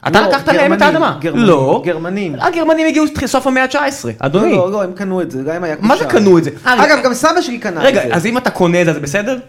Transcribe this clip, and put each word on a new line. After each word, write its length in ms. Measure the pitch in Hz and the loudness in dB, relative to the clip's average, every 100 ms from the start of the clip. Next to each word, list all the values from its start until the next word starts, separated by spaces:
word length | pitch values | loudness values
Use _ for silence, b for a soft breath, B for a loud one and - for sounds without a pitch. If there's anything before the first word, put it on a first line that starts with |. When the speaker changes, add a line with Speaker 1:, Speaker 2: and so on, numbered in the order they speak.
| 139 | 0
Speaker 1:
אתה 140 | 175 | 0
Speaker 2:
לא, 60 | 320 | 2
Speaker 1:
לקחת 200 | 277 277 | 0 0
להם 260 | 320 277 | 2 2
את 60 | 202 | 2
Speaker 2:
גרמנים, 160 | 285 320 | 2 2
Speaker 1:
האדמה. 140 | 302 156 | 0 -2
Speaker 2:
גרמנים, 240 | 156 190 226 | -4 0 4
Speaker 1:
לא. 340 | 156 135 196 170 | 4 4 0 0
Speaker 2:
גרמנים. 500 | 160 165 196 190 135 | -4 -4 -4 -6 -2
Speaker 1:
הגרמנים 480 | 339 339 311 320 320 | -2 0 0 2 2
הגיעו 180 | 302 302 302 277 | 2 0 -2 -2
סוף 220 | 262 269 | -2 0
המאה 200 | 262 262 | 0 0
תשע 160 | 277 285 | -2 -4
עשרה, 260 | 277 117 110 | -6 -10 -6
אדוני. 320 | 135 160 294 | -2 0 2
Speaker 2:
לא, 60 | 202 | 2
לא, 140 | 180 | 0
לא, 120 | 208 | -2
הם 100 | 190 | -6
קנו 280 | 180 202 185 | -6 -6 -4
את 100 | 165 | -4
זה, 100 | 131 | -6
גם 120 | 135 170 | -6 -6
אם 80 | |
היה 120 | 175 151 | -6 -2
Speaker 1:
מה 180 | 208 302 | 0 0
זה 60 | 440 | 2
Speaker 2:
כבושה. 140 | - | 2
Speaker 1:
קנו 180 | 208 175 | 6 4
את 60 | |
זה? 60 | 165 - 254 | 4 -4 0
אה, 80 | |
Speaker 2:
אגב, 100 | 247 | 2
Speaker 1:
רגע, 180 | 294 294 | 4 2
Speaker 2:
גם 100 | 254 | 0
סבא 280 | 240 311 330 | 0 0 0
שלי 160 | 311 240 | -2 -6
קנה 220 | 214 170 | -6 0
Speaker 1:
רגע, 220 | 262 220 | 2 2
Speaker 2:
את 40 | 135 | 0
זה. 60 | 151 | -2
Speaker 1:
אז 100 | 180 | -2
אם 120 | 240 | -2
אתה 120 | 233 | -2
קונה 320 | - 175 175 | 0 0 2
את 40 | 170 | 2
זה, 80 | |
זה 60 | 151 | 0
בסדר? 380 | 147 190 208 254 | -4 -4 -4 -6